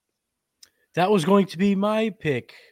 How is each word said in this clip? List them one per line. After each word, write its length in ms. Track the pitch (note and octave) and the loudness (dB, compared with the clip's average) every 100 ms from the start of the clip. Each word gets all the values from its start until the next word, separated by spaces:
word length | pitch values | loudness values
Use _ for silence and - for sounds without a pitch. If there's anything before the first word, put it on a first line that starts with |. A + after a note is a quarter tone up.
| _ _ _ _ _ _ _ _ _ - | _ _ _ _ _ _ _ _ _ -2
That 160 | F3+ | 0
was 140 | G#3 D#3 | 2 4
going 220 | G3+ F#3+ | 2 2
to 120 | D#3+ | 0
be 160 | G3+ G3 | -2 0
my 360 | G#3 G#3+ A3 | -2 -2 -4
pick, 440 | - D#3 B2+ - - _ | -6 -6 -6 -6 -18 _